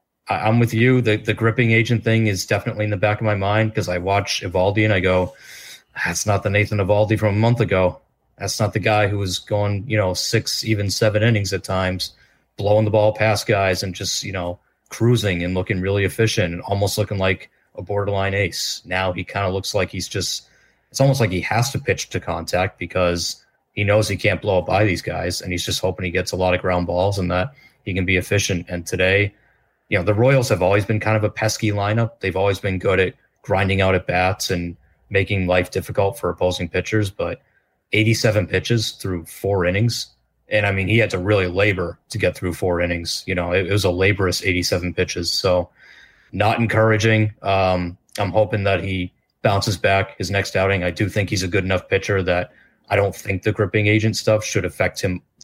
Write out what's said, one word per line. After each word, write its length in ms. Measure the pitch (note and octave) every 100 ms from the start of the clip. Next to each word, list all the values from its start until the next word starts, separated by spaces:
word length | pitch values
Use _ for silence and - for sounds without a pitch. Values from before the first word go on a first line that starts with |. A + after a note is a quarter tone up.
| _ _ -
I, 60 | F#2
I'm 240 | G#2 A2+
with 140 | A#2
you. 280 | A2 B2 B2+
The, 160 | A2 G#2+
the 160 | -
gripping 380 | G#2+ A2 G#2+ A#2
agent 340 | A2+ A2+ A#2 A2+
thing 220 | A2 A2
is 180 | F#2+ -
definitely 400 | G2+ A#2 G#2 G#2+
in 60 |
the 60 | G2+
back 220 | G#2 G#2+
of 60 | A2
my 100 | G#2
mind 400 | G2 G#2 A2 A2
'cause 140 | F2+
I 80 | F2+
watch 440 | F2+ G2 F#2+ -
Eovaldi 440 | G2 F2+ F#2+ G2+ G#2+
and 80 |
I 80 | G2
go, 340 | F#2 F2+ F2+ - - - - - _ - F2
"That's 200 | F2 -
not 180 | G2
the 60 | G2+
Nathan 280 | G2+ G#2 G#2+
Eovaldi 420 | F#2 G#2 G#2+ G#2+
from 160 | G#2 G2+
a 40 |
month 200 | A2+ A#2+
ago. 400 | G#2+ F#2+ F#2 - _ _ _ _
That's 220 | G2 -
not 120 | G#2
the 80 | G#2+
guy 280 | F#2+ G#2+ G#2
who 100 | G2+
was 220 | G2 F2+
going, 440 | - G#2 G2+ G2+ G#2+
you 100 | G#2+
know, 160 | F#2
six, 500 | F#2 - A2+ - -
even 260 | A2 G#2+ G2+
seven 340 | - A2 G#2
innings 280 | A2+ G#2+ G2
at 100 | F#2+
times, 500 | - F#2+ F#2 F#2 - - _ _ _ -
blowing 300 | G2+ G#2+ G#2+
the 60 |
ball 220 | G#2+ G#2
past 340 | G#2+ G#2+ G#2 -
guys 360 | G2+ F#2+ F#2
and 100 | G2
just, 300 | F2 F#2+ -
you 80 | G2
know, 280 | F#2+ F2 F2+ _ _ _
cruising 540 | - A2+ A#2+ G2+ F2
and 100 | F2 F#2
looking 260 | F2+ F#2+
really 240 | F#2+ G2+ F#2+
efficient 480 | - A2+ - F2
and 80 | E2+
almost 360 | - G2+ G2+ -
looking 200 | G#2 G2+
like 320 | F#2+ F#2 - _ _ -
a 60 |
borderline 520 | F#2 G2+ G2 G2 G2
ace." 480 | G2 F#2+ - - - F2
Now 260 | F2+ F#2+
he 120 | F2+
kinda 260 | F#2 G2 G2
looks 260 | F#2+ - G2+
like 140 | F#2
he's 180 | F#2+ -
just, 400 | G2 - - - _ _ _ _
it's 120 | -
almost 180 | C#3 C3
like 120 | A2
he 100 | F2+
has 280 | - A2 B2+
to 80 | -
pitch 300 | - F#2+ -
to 100 | F#2
contact 580 | - E2+ E2 F2 F#2+ -
because 640 | F2 F#2 F2 F2 F2 - _ _ _
he 100 | -
knows 240 | G2+ G#2+ G#2
he 100 | G2
can't 240 | G2+ F#2
blow 180 | G#2 F#2
it 60 | F2
by 180 | F#2
these 200 | G#2+ E2+
guys, 360 | - F2 F2 F2+
and 100 | F#2
he's 140 | F2+ -
just 140 | F2
hoping 240 | F2+ -
he 80 | F#2
gets 200 | F2+ F2+
a 40 | F#2
lot 200 | F#2 F2+
of 60 |
ground 260 | F#2+ F2+ F2
balls 320 | F2 F#2+ G2
and 100 | F2+
that 240 | F2+ F#2 - _ _ -
he 80 |
can 120 | F#2 F#2
be 120 | F#2
efficient. 480 | - G2+ - F2+ F2
And 180 | F2 E2+
today, 460 | - F#2 G2 G2+ - _ _ _ _ _
you 80 | G2+
know, 60 |
the 120 | F2 G#2
Royals 340 | B2+ C#3 A#2+
have 140 | F#2
always 200 | F2+ G2+
been 160 | G2+ G#2+
kind 160 | A2 A2
of 80 |
a 60 | G#2
pesky 420 | - A2 - A2
lineup. 480 | G2+ G2+ A2 A2+ -
They've 160 | F#2+ F#2
always 220 | G2+ G2
been 220 | G2 F#2
good 200 | F#2+ F#2+
at 140 | F#2 - _ _
grinding 380 | - F#2+ F#2+ F#2+
out 120 | F#2+
at 140 | F#2 -
bats 420 | F2+ F#2 G2 -
and 260 | F2+ F2 E2+ _ _ _
making 340 | G2 F#2+ G2 F2+
life 240 | F#2 F2+
difficult 480 | - - - G2 F#2
for 120 | F2+
opposing 400 | F2 F#2 F2+ F2
pitchers, 420 | F2+ F2+ A2 G2+
but 280 | - F2 - _ _ _ _ _
eighty-seven 540 | G#2 A2 A2 A#2 G#2+ F#2
pitches 460 | F#2 - A#2 G#2+
through 320 | - G2 F2 D#2+
four 400 | - G2 G2 F2
innings. 420 | F#2+ A#2 - - _ _ _ _
And 160 | G#2+ G2+
I 60 |
mean, 160 | G2 F#2+
he 100 | A2+
had 140 | G#2+
to 80 | F#2
really 280 | F#2 G#2 F2+
labor 520 | F2+ G#2 F#2 E2 - _
to 80 | G#2+
get 180 | F#2+ -
through 180 | F#2
four 280 | E2+ F#2 F2
innings. 420 | F2 F2 E2+ - -
You 80 | F2+
know, 160 | F2
it, 160 | F#2 F2+
it 40 |
was 140 | G2+ F#2+
a 60 |
laborious 520 | F2 F#2+ G2 F#2 F2
eighty-seven 520 | - F2+ F2 F#2 F2 E2
pitches. 360 | F2+ - E2+
So 380 | - F#2+ F2+ E2+ _ - - - _ _
not 280 | F#2+ G#2 A2+
encouraging. 720 | A2+ A2 A2 A2 A2+ A2 G#2+ -
Um, 520 | G2 G2 F#2+ F#2 F2+ F2+ _ -
I'm 140 | G2+
hoping 320 | F#2+ G#2 G#2+
that 200 | G2 F#2+
he 300 | F#2 F#2+ F2+ - _ _
bounces 340 | A#2+ G2 - F#2
back 400 | G2+ G2 F#2+ -
his 140 | F2+
next 240 | G2+ G2 F#2+
outing. 280 | F#2+ G2
I 60 | F2+
do 180 | E2 F#2+
think 220 | G#2+ F#2+
he's 140 | G#2
a 40 | F#2
good 160 | G2
enough 240 | F#2 F#2 -
pitcher 360 | F#2+ - G2+
that 280 | F2+ F2 - _ _ _ _
I 60 | G2+
don't 200 | G2+ -
think 280 | - F#2+
the 80 | A2+
gripping 360 | G#2 G2+ G#2+ G#2
agent 280 | G#2+ A2 -
stuff 280 | - G#2+
should 220 | - G#2 F2+
affect 360 | - F#2 -
him 200 | F#2+ F2+ - _